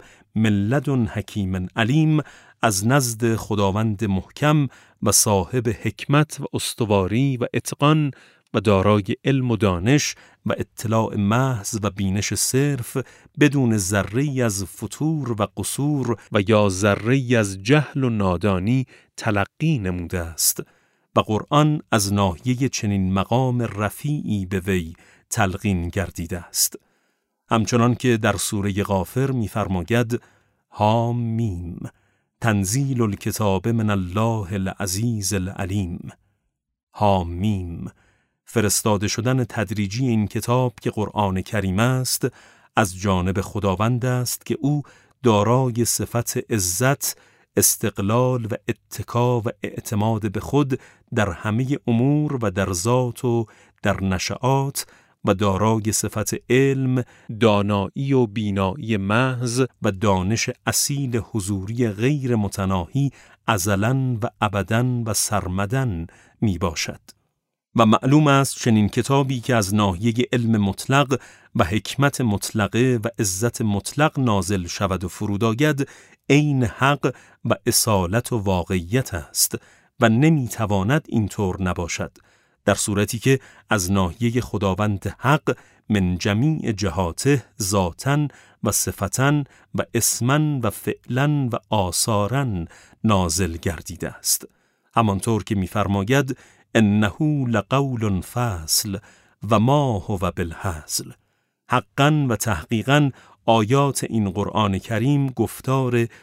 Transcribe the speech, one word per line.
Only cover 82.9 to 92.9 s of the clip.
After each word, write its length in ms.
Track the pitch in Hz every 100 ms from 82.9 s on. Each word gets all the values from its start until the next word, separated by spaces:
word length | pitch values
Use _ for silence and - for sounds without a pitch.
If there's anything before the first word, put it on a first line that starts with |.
| 101 104 113
که 200 | 131 135 - - -
از 220 | 110 87
ناحیه 500 | 98 92 - 117 117
خداوند 720 | - 101 98 95 104 101 101 -
حق 380 | 123 151 - 123 _ _ -
من 280 | 104 92 90
جمیع 540 | 110 104 147 156 113
جهاته 720 | 104 101 80 87 - 135 143 - -
ذاتاً 640 | 92 101 90 - 135 143 147 - - _
و 80 | 107
صفتاً 720 | - - - 98 - 135 147 139 _ _ -
و 80 | -
اسماً 680 | 117 - - 120 147 151 139
و 60 | 113
فعلاً 800 | - - - - 123 147 147 131
و 80 | 113 -
آثاراً 960 | 107 90 - - 104 101 131 127 95 85 - -